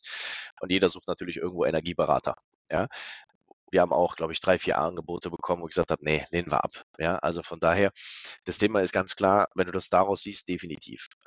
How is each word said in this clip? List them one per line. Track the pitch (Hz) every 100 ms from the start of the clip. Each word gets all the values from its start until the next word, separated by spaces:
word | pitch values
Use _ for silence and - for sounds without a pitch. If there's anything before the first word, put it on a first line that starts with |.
| - - - - - -
Und | 95
jeder | 92 92
sucht | 90 -
natürlich | 87 87 82
irgendwo | 90 90
Energieberater, | 71 80 82 82 76 67 - - _ _ -
ja. | 78 101 - - - - _ _ - _
Wir | 92
haben | 87
auch, | 85 87 -
glaub | 80
ich, | 82
drei, | - 90
vier | - -
Angebote | 80 87 78 87 87
bekommen, | 85 - 87
wo | 82
ich |
gesagt | 87 85
hab, | 80
„Nee, | 73 78 -
lehnen | 85 87
wir | 71
ab.“ | - - - -
Ja, | 82 92
also | 80 85
von | - 82
daher, | 82 90 98 - - - - -
das | - -
Thema | 107 110
ist | 90
ganz | 98 92 -
klar, | 98 101 95
wenn | - 90
du |
das | 90 -
daraus | 90 95 95
siehst, | 101 98 -
definitiv. | 90 87 76 - - - -